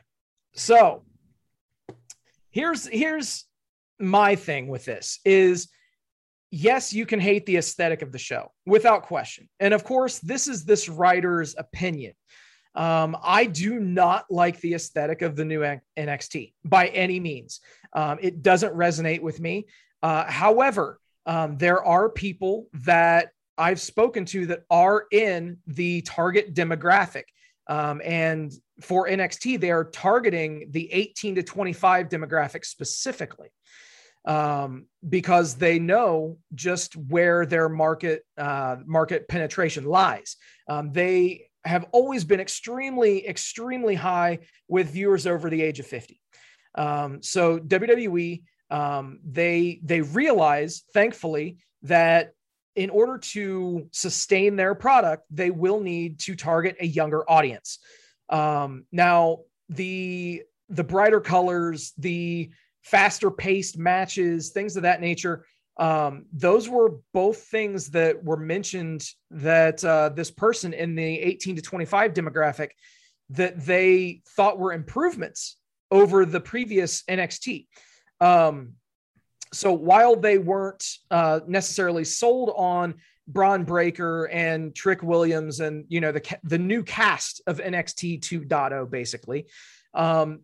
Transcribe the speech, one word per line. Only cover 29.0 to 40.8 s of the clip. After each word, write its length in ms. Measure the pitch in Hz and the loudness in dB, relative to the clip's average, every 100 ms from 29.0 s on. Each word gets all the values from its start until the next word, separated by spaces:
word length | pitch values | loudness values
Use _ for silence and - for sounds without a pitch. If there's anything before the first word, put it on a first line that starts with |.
| 185 | 0
N 100 | 190 | -2
X 180 | 185 - | -2 -4
T, 200 | 247 254 | -4 -2
they 160 | 175 | 0
are 120 | 170 | 0
targeting 840 | 165 - 185 233 208 170 156 151 151 | -2 -4 0 2 2 0 -4 -8 -8
the 220 | 151 160 | -8 -4
eighteen 420 | 180 208 - 214 | -4 -4 -6 -4
to 80 | 185 | -4
twenty-five 640 | 175 185 185 170 190 180 170 | -4 -6 -6 0 2 2 0
demographic 560 | 165 156 160 143 165 | -8 -4 -2 -2 -6
specifically. 840 | - - 139 - 262 - 160 - - _ _ - - _ _ _ | -14 -12 -10 -8 -8 -8 -12 -14 -20 _ _ -20 -20 _ _ _
Um, 640 | - 151 151 143 139 131 - _ 165 | -4 -2 -2 -4 -6 -10 -18 _ -4
because 460 | 185 175 175 165 | -4 2 2 2
they 240 | 127 170 165 | 0 2 2
know 600 | 170 208 226 160 156 165 _ | 2 2 2 0 -4 -10 _
just 420 | 143 180 180 - 160 | -8 -4 -4 -6 -12
where 500 | 135 170 175 175 160 | -4 2 4 2 2
their 220 | 165 160 | 0 0
market, 560 | 160 156 156 175 156 - - | 0 0 0 -2 -4 -6 -8
uh, 400 | 143 139 131 127 | -6 -4 -6 -8
market 440 | 147 160 160 170 - | -2 0 0 -2 -4
penetration 560 | 175 156 - 165 156 | -4 -4 -2 -2 -4
lies. 520 | 139 180 185 107 - - _ _ - | 0 2 2 0 -10 -20 _ _ -10
Um, 240 | 147 | -8